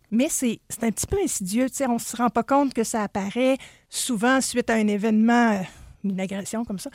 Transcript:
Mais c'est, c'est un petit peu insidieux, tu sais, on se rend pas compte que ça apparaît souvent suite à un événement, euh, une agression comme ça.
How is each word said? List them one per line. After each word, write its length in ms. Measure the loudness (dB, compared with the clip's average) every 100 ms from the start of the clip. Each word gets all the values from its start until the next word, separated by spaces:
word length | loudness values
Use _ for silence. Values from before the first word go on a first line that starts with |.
| -2
Mais 160 | 0 0
c'est, 300 | 0 -2 -4 -8
c'est 140 | -4
un 80 | -4
petit 160 | -2 -2
peu 100 | -2
insidieux, 440 | -2 -4 -2 0 0
tu 60 | -2
sais, 100 | -2
on 100 | -2
se 180 | -4
rend 140 | 0 0
pas 140 | 2
compte 320 | 2 2 2
que 80 | 0
ça 180 | -2 -2
apparaît 560 | -2 -4 -4 0 2 0 -4 -20 _
souvent 520 | -6 -4 0 2 2
suite 280 | 0 -2 0
à 60 |
un 120 | 2 2
événement, 680 | 0 2 4 4 4 4
euh, 100 | 2 -4 -12 -20 -8
une 160 | -6 -4
agression 440 | -4 -6 -6 -6
comme 140 | -6 -8
ça. 120 | -10